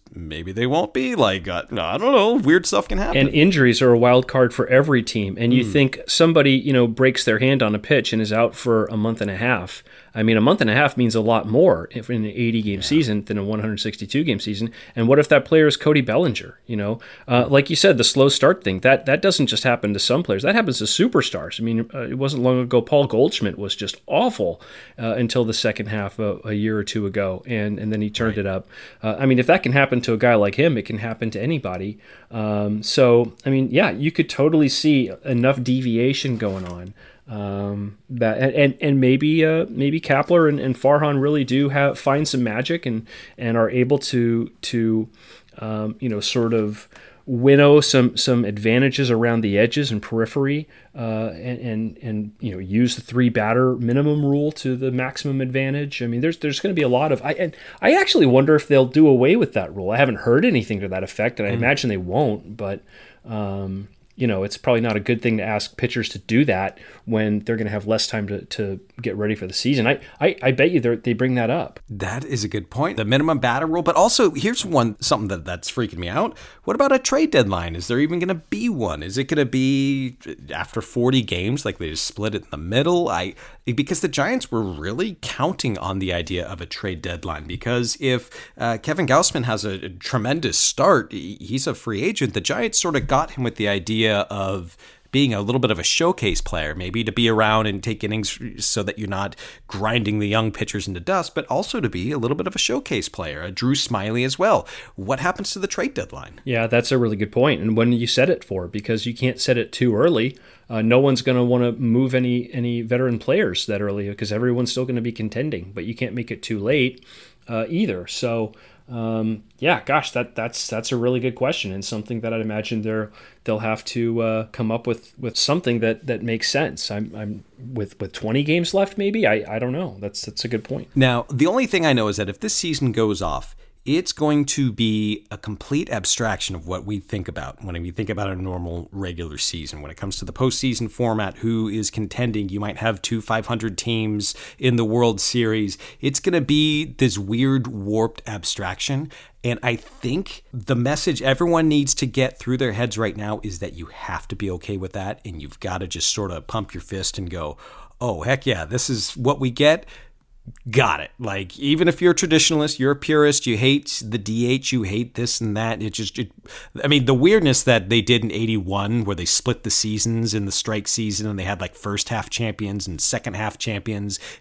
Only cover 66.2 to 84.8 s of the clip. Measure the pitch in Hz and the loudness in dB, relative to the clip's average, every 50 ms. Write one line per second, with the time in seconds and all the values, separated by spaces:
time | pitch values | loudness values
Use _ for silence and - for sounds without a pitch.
66.2 | - - 110 123 151 - 98 92 95 98 - - - - - - _ - 110 107 | -4 2 2 4 4 4 2 0 -2 -4 -6 -10 -18 -20 -20 -14 _ -2 -2 0
67.2 | 107 107 104 104 104 - 117 110 113 104 104 104 98 104 110 110 - - - 110 | 0 0 0 -2 -2 -2 -4 -2 -2 -4 -4 -4 -2 0 0 0 0 -2 -4 -4
68.2 | 104 95 104 95 - - - - 107 98 98 92 - _ _ - 120 117 - 104 | -4 -4 -6 -8 -8 -8 -8 -6 -6 -6 -6 -8 -12 _ _ -8 -6 -6 -4 -2
69.2 | 104 107 107 104 95 92 95 - - 123 143 131 110 123 143 - - - - - | -2 -2 -2 -4 -6 -6 -6 -2 0 0 2 2 2 2 0 0 -4 -12 -4 0
70.2 | 143 170 - - - 135 131 - - 170 180 147 113 120 117 110 - 127 117 104 | 0 0 0 0 0 0 4 4 4 4 4 2 2 2 0 0 0 -2 0 0
71.2 | 127 131 127 123 117 113 135 170 131 - - - - - 110 98 95 95 107 127 | 0 0 0 0 0 0 0 -2 -4 -6 -12 -16 -16 -14 -8 -6 -6 -6 -6 -6
72.2 | 147 - 143 113 104 101 - 104 85 - - 123 151 175 196 - 110 104 127 139 | -6 -6 -4 -4 -4 -4 -6 -6 -8 -6 -4 -2 -2 -2 -2 -2 -2 0 2 2
73.2 | 151 160 156 135 131 123 120 135 160 160 156 175 165 170 - 160 190 233 - - | 2 2 0 0 0 0 0 0 -2 -2 -2 0 0 2 4 4 4 4 4 4
74.2 | 233 180 156 - - 214 247 - - 190 165 135 117 117 104 - - - 147 104 | 2 2 2 0 -2 -2 -2 -2 -2 0 2 2 2 2 0 -4 -2 0 0 0
75.2 | 107 95 98 87 73 92 90 85 - - - 131 117 101 - 87 87 85 98 147 | 0 -2 -6 -6 -6 -8 -8 -8 -8 -6 -4 -4 -4 -4 -4 -6 -6 -4 -2 -2
76.2 | 208 - - - - - - - _ - - 240 277 277 269 262 262 - 262 294 | -2 -2 -4 -10 -18 -20 -20 -8 _ 0 2 2 4 4 4 2 2 0 0 2
77.2 | 320 302 - 143 117 98 95 87 85 85 82 87 85 - 120 127 147 156 170 175 | 2 4 4 4 4 2 0 -2 -4 -4 -6 -6 -4 -2 0 0 0 0 0 -2
78.2 | 175 185 185 160 - _ 208 208 233 240 208 139 110 90 78 73 76 92 98 131 | -2 -2 -4 -4 -6 _ -6 -4 -2 -2 -2 0 -2 -2 -2 -4 -6 -6 -4 -4
79.2 | 131 - 160 147 139 131 - 131 131 131 139 135 135 139 139 135 131 123 123 - | -2 0 0 0 0 2 0 0 2 2 2 2 0 0 -2 -2 -4 -6 -10 -12
80.2 | - - - - 67 71 69 82 85 - - 117 - - - 120 120 127 135 131 | -14 -14 -14 -14 -12 -10 -8 -8 -8 -6 -6 -8 -8 -4 -2 0 2 4 4 2
81.2 | 110 - 92 87 92 104 131 143 - 107 85 - 87 78 78 80 - - - - | 2 0 -2 -4 -2 -2 -4 -4 -4 -6 -6 -6 -8 -8 -6 -6 -6 -8 -6 -6
82.2 | 104 110 104 101 - - - 73 80 87 107 127 147 170 180 175 170 - 92 85 | -6 -4 -4 -6 -8 -10 -12 -10 -6 -2 0 0 2 2 2 2 2 0 -2 -2
83.2 | 92 98 - - - - - - _ - 117 - 139 - 170 156 - 160 123 - | -4 -6 -8 -12 -18 -20 -20 -10 _ -4 -2 -2 -2 -2 -2 -2 -2 -2 -2 -2
84.2 | 143 196 254 254 - - 120 113 110 95 87 73 | -2 -2 -2 -4 -4 -4 -4 -2 -2 -4 -6 -6